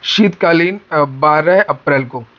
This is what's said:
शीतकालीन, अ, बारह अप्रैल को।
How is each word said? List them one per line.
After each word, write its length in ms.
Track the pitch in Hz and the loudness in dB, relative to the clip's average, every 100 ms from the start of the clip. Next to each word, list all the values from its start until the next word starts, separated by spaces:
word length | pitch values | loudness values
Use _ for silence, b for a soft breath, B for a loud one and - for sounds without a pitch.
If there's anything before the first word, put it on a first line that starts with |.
शीतकालीन, 760 | - - 208 - 185 165 170 202 _ | -4 0 0 2 0 2 0 -4 _
अ, 120 | 156 | -2
बारह 580 | 143 135 151 151 156 185 | -2 0 0 2 2 2
अप्रैल 440 | 202 139 - 139 127 | 2 -2 -2 -2 -2
को। 180 | 127 117 | -12 -16